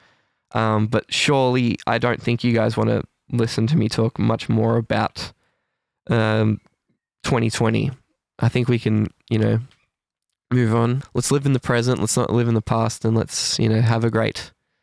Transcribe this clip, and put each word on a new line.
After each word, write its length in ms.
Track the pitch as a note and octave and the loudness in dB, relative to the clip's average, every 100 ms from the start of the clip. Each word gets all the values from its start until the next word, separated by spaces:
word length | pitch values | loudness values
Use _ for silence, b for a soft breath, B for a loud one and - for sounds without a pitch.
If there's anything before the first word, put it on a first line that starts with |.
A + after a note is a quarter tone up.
| b b b b _ | b b b b _
um, 340 | - A2 G#2+ G#2+ | -2 0 2 0
but 260 | A2+ - | -2 -2
surely 640 | - - C#3+ B2+ B2+ A#2+ - - | -2 0 2 2 2 0 -2 -2
I 120 | A2+ | 0
don't 240 | B2 A#2 | 0 -2
think 200 | - A#2 | -2 -2
you 120 | B2 | 0
guys 200 | A2+ A2 | 2 0
wanna 280 | A2+ A2 A2+ - _ - | 0 0 -2 -4 _ -6
listen 360 | A#2+ A2+ - A2+ | -2 -2 0 0
to 100 | D#3+ | 2
me 120 | A2 | 0
talk 300 | - A2+ - | 0 -2 0
much 300 | A2 A2+ - | 0 0 0
more 300 | A2+ A2+ A#2 | 0 2 0
about, 540 | A2 G#2+ G#2+ - - _ _ _ _ _ _ _ - | 0 -2 -2 -6 -14 _ _ _ _ _ _ _ -2
um, 500 | A#2+ A2 A2 A2 G#2 _ _ _ _ _ _ | 0 2 2 0 -2 _ _ _ _ _ _
twenty 280 | - B2+ A2+ | -2 0 0
twenty. 400 | - A2+ A2 G#2+ - _ _ _ - | 0 0 0 -2 -6 _ _ _ -2
I 100 | A#2 | 0
think 200 | B2+ A#2+ | 0 0
we 100 | A#2+ | 0
can, 300 | A2+ G#2+ G#2+ _ - | 0 0 -2 _ -4
you 100 | A2 | 0
know, 220 | A2 A2 B2+ _ _ _ _ _ _ _ - | 0 0 -4 _ _ _ _ _ _ _ -2
move 240 | B2+ A#2 | 0 2
on. 280 | A#2 A#2 B2+ - | 2 0 -2 -4
Let's 180 | - - | -4 -2
live 140 | C#3+ | 0
in 80 | C#3 | 2
the 80 | C3 | 0
present. 400 | - A#2+ B2 B2+ | 0 0 0 0
Let's 160 | G#2+ - | 0 -2
not 160 | - | 0
live 160 | A#2 A#2+ | 0 2
in 60 | |
the 80 | A2+ | 0
past, 420 | - A2+ A2+ - | 0 -2 -2 -2
and 100 | A2+ | -2
let's, 440 | A2+ - - - - | 0 -2 -6 -6 -2
you 100 | A2 | 0
know, 140 | A2 | 2
have 200 | A2+ A2+ | 2 2
a 80 | A#2 | 0
great, 420 | A2+ G#2+ - - _ _ _ | 0 -2 -6 -14 _ _ _